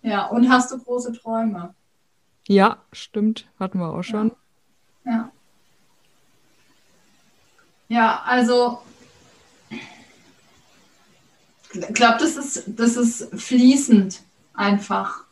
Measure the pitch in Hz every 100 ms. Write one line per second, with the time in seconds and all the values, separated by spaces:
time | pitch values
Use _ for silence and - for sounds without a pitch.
0 | 226 202 196 233 254 254 247 262 - 247
1 | 240 226 226 226 226 185 175 _ _ _
2 | _ _ _ _ - 196 202 - _ -
3 | - 214 214 220 - _ 190 185 170 -
4 | 180 214 220 - _ _ _ _ _ _
5 | 262 226 233 _ _ _ _ _ _ _
6 | _ _ _ _ _ _ _ _ _ _
7 | _ _ _ _ _ _ _ _ _ 233
8 | 226 220 - 247 233 247 240 233 - -
9 | - _ _ _ _ _ _ - - -
10 | - _ _ _ _ _ _ _ _ _
11 | _ _ _ _ _ _ _ 185 175 226
12 | 233 226 320 269 269 - - 226 233 240
13 | 233 - - - - 254 254 277 285 208
14 | 190 - _ _ _ - 202 202 - 196
15 | 196 - -